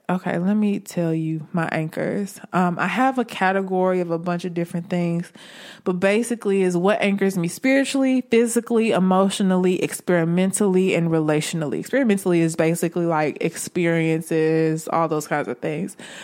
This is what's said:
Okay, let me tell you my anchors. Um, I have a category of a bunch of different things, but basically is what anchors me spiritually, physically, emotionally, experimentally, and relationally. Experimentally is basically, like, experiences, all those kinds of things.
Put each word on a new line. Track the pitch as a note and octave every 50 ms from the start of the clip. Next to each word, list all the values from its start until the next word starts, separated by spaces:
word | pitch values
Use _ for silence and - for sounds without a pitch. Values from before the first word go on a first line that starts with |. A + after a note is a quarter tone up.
| _ -
Okay, | F3+ F#3 - F3 - E3+
let | F3 F#3+ G#3
me | G#3+ G#3 G#3 G3+ G3+
tell | G3 - - F3+ E3+ E3 D#3+
you | E3 D#3+ D#3+ D#3+ D#3 D3+ - -
my | F3 E3 -
anchors. | - D#3+ D#3+ D#3+ - - D#3+ D#3+ - G3+ G3+ F#3+ - - - - -
Um, | F3 F#3 F3+ F3 -
I | - F#3
have | F3 G#3+ C4 C4+ C4 B3+
a | A#3
category | A#3+ - - F#3+ F#3 F#3+ G3 G3 F#3+ F#3+ F#3 F#3 F#3 F#3 F#3
of | F3 E3+
a | E3 E3
bunch | E3+ F3 F3 E3+ F3
of | F#3 E3+
different | F3 E3+ E3+ - F3 E3+ -
things, | F#3 F3 F3 E3+ E3+ E3+ F3 - - - - - - - - - - - -
but | F#3+ F3+ F3+
basically | F#3 F#3+ G3+ A3 A#3+ A#3 A#3+ A3+ - G3+ G3 G3 F#3+
is | F3+ F3
what | E3+ F3 G3 G#3 -
anchors | - G3+ G3 G3 G3 G3 F#3+ F#3
me | E3+
spiritually, | E3+ - - - C4 C4+ C#4 C4+ C4+ - C#4 C4 C4 C4 B3+ B3
physically, | - - A3+ A#3+ A#3 A#3 A#3+ A#3 - A#3 A3 A3+ A3
emotionally, | - F3+ F#3 F#3 F#3 F#3 G3 G3 - - G3+ F#3 F#3 F3+ F#3 F#3 F#3 - -
experimentally, | D3+ - - - - F3+ F3 E3 E3 E3+ F3+ F#3 F#3+ F#3 - G#3+ G3 F#3 F#3 F#3+ F#3 -
and | E3 E3 E3
relationally. | E3 D#3+ D#3 D3+ D3+ D3+ D#3 - - E3 D#3 C#3 - -
Experimentally | - - - C4+ C#4 A3 G3+ G3 - F#3 F3 E3+
is | E3 D#3+ E3
basically, | - E3 E3 E3+ - - E3 - F3 E3+
like, | E3+ E3 D3+ D#3 C#3+ - -
experiences, | - E3 - - - - - F3 E3+ E3+ E3 E3 D#3+ D#3+ D#3+ D#3+ E3 - E3 D#3+ D#3 D#3+ D#3+ D#3+ D#3+ D#3+ D#3+ D#3+ - -
all | - E3 E3
those | D#3+ D#3 D3+ D3+ -
kinds | E3 D3 -
of | - B2 -
things. | - D#3 D3+ D#3 F#3+ G3 - - - - - -